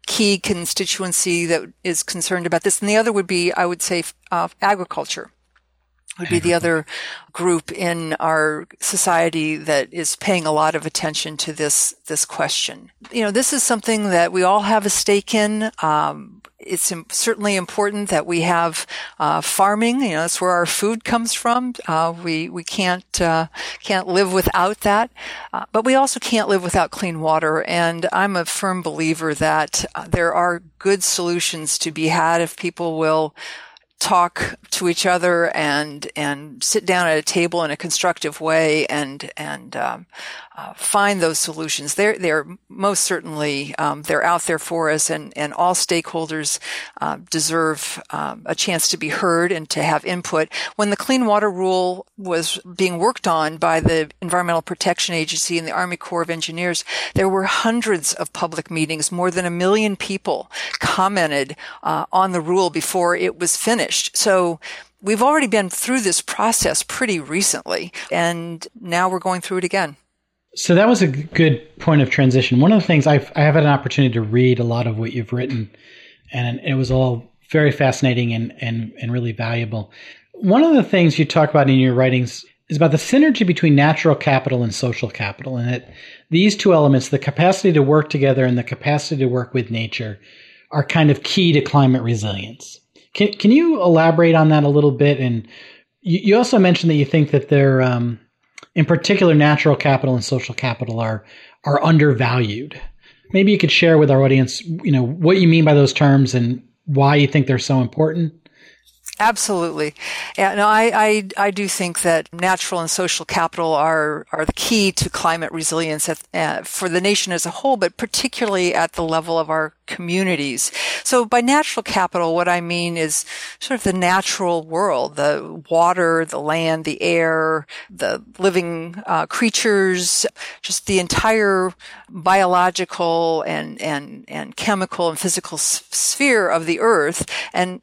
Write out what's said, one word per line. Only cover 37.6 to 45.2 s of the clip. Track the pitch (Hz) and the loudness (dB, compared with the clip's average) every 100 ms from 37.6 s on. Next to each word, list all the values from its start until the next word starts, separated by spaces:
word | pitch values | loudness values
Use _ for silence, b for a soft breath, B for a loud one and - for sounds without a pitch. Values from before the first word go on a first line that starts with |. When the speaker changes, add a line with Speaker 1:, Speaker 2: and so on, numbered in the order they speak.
Speaker 1:
in | 156 | -2
a | 151 | -4
constructive | 175 - 185 - 156 - | -6 -2 -2 -2 -6 -6
way | 160 160 160 156 143 | 0 2 2 2 0
and, | 147 139 139 170 - | -4 -6 -10 -16 -12
and, | 151 143 120 - | -12 -12 -12 -8
um, | - - 180 B B B B - | -6 -8 -14 B B B B -18
uh, | - | -18
find | - - 208 202 202 | -10 -2 2 2 2
those | 165 156 | 0 -2
solutions. | - 156 160 - 143 - | -6 -6 -6 -6 -6 -2
They're, | 208 214 | 0 0
they're | 175 156 147 180 _ | -2 -2 -4 -12 _
most | - 196 196 - | -4 -2 -2 -2
certainly, | 180 165 151 151 139 143 - | -4 -6 -6 -4 -4 -6 -4
um, | 151 143 | -4 -4
they're | 151 151 | -4 -2
out | - 170 | 0 0
there | - 160 | -2 -4
for | - 170 160 | -4 -4 -2
us, | 156 147 | -2 -2
and, | 156 | -6